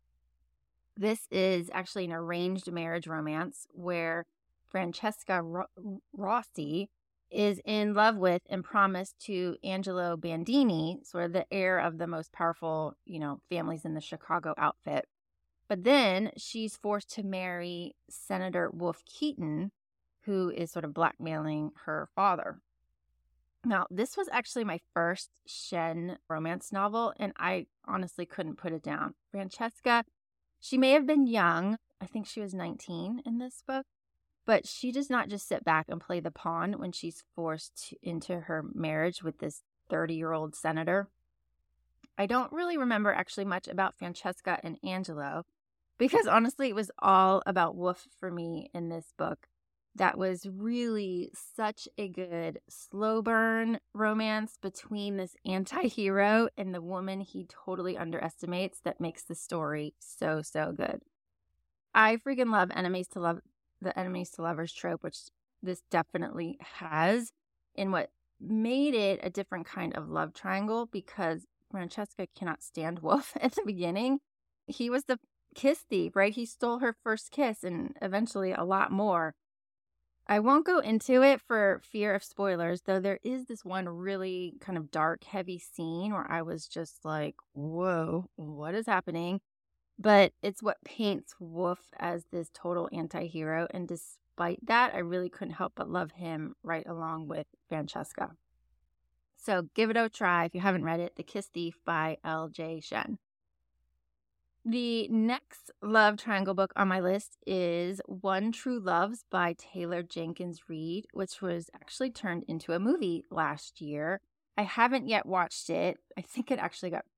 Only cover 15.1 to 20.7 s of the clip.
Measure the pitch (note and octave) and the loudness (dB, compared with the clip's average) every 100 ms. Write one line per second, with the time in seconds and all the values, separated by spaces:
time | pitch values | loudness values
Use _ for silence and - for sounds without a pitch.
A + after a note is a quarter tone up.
15.1 | _ _ _ _ _ - G3 G#3+ C#4+ A3 | _ _ _ _ _ -6 0 6 6 6
16.1 | F#3 G#3+ - - A3+ A3 - G#3 G#3 - | 4 0 -6 -10 -6 -6 -4 -2 -2 -4
17.1 | - G3 F#3 F#3 F3 F3 F3 F3 - - | -8 -4 -4 -4 -4 -6 -8 -10 -14 -20
18.1 | - - F#3+ F#3 F3+ E3+ E3+ F3 - - | -14 -6 -4 -2 0 -2 -2 -4 -4 -8
19.1 | - D4+ C#4 D#3 D3+ G3 - _ _ _ | -4 -4 -2 -4 -2 -4 -8 _ _ _
20.1 | _ - G3 F3+ - E3 | _ -2 0 0 -2 -4